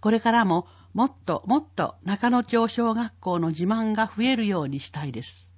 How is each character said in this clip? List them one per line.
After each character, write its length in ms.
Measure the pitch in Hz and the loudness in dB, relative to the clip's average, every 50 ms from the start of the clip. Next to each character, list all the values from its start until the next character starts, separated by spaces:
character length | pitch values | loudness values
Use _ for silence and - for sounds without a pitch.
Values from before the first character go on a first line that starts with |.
こ 100 | - 214 | 2 2
れ 100 | 220 226 | 2 2
か 120 | - 233 226 | 2 4 4
ら 120 | 233 226 | 4 4
も 220 | 190 165 175 180 - - - - - - | 4 2 0 0 -4 -16 -20 -20 -10 -2
も 140 | 202 240 | 0 0
っ 60 | 269 - - - | 0 -2 -6 -4
と 180 | - 165 - - | -4 -4 -4 0
も 120 | 196 240 302 | 0 0 0
っ 80 | 302 - - | 0 -4 -4
と 200 | - 165 - - - - | -4 -4 -4 -4 -8 -4
中 280 | 185 202 196 - 240 | -4 -4 0 0 2
野 140 | 240 247 240 | 2 2 0
町 240 | - - 233 226 226 | 2 2 2 2 2
小 260 | - - 233 233 226 | 0 0 0 0 0
学 240 | 226 240 220 - - | -2 -4 -6 -8 -8
校 180 | - 185 180 170 | -6 -4 -2 0
の 100 | 165 165 | 0 -2
自 160 | 160 151 170 | -2 -2 0
慢 280 | 190 220 226 226 220 214 | 0 0 0 0 -2 0
が 140 | 214 220 | 0 -2
増 180 | 208 - 208 226 | -2 -2 -2 0
え 120 | 254 269 | 2 2
る 100 | 233 220 | 2 0
よ 160 | 202 196 175 147 | 0 0 -2 -2
う 60 | 135 | -4
に 120 | 139 139 | -6 -8
し 100 | - - | -8 -10
た 140 | - 147 151 | -10 -8 -8
い 80 | 143 120 | -8 -8
で 100 | 113 123 | -8 -10
す。 300 | - - - - - - | -12 -14 -18 -20 -20 -20